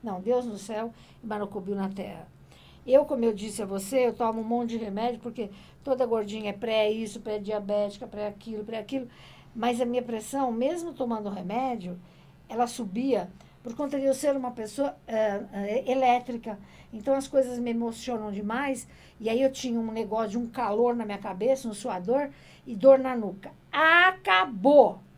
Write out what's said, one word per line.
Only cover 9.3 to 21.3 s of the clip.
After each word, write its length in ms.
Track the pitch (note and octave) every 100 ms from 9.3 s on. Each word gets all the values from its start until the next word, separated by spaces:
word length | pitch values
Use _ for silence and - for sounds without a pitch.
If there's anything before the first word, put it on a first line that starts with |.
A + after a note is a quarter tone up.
| - - A3+
Mas 240 | A#3 A#3+
a 60 | A#3+
minha 180 | B3
pressão, 480 | A#3+ A3+ A3 C4+ C4
mesmo 400 | A3+ C4 F4 E4+
tomando 380 | - A#3+ A3 G3+
remédio, 680 | F#3+ F3+ A3+ C4 A#3 F3+ F3+ - - - - -
ela 180 | A3 A#3+
subia 600 | A#3+ G#3+ G3 C4+ A3 F3+ - - -
por 100 | A#3+
conta 240 | A#3 C#4+ C#4+
de 80 | C4+
eu 80 |
ser 220 | C4+ D4 C#4
uma 160 | B3
pessoa, 420 | A#3+ G#3+ - C#4 - -
é, 340 | A3+ G#3+ G3+ G3+
é, 360 | G3 G3+ A3+ C4
elétrica. 680 | C4 B3+ B3 B3 A#3 A#3 G3+ - - -
Então, 240 | A3 G#3 C4+
as 140 | C4+
coisas 280 | C#4 B3 B3
me 140 | A#3+
emocionam 580 | A#3 A#3 A3+ - A#3 G#3+
demais. 560 | G3+ G#3 A#3 C#4+ C4 - - - -
E 120 | G#3+
aí, 120 | A3+
eu 80 | C4+
tinha 300 | C4+ C4 A#3
um 100 | A3+
negócio 420 | A3 G3+ G#3+ A3
de 60 | A3
um 100 | A#3
calor 460 | C4 A3 G#3 A#3+
na 120 | A#3+ G#3+
minha 120 | G3+
cabeça, 520 | G3+